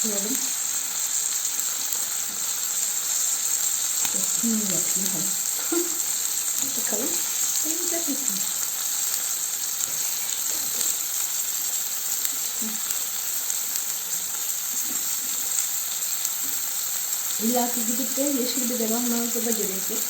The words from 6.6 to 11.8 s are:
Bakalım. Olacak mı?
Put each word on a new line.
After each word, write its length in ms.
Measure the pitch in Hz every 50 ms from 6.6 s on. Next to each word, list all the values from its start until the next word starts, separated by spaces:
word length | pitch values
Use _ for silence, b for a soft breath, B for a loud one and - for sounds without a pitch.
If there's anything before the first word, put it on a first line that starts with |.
| - - - -
Bakalım. 320 | - - - 202 240 - - - - - - - - - - - -
Olacak 420 | 302 330 349 359 320 339 339 330 285
mı? 60 | 269 269 277 262 202 190 - - - - - - - - - - - - - - - - - - - - - - - - - - - - - - - - - - - - - - - - - - - - - - - - - - - - - - - - - - - - - - - - - - - -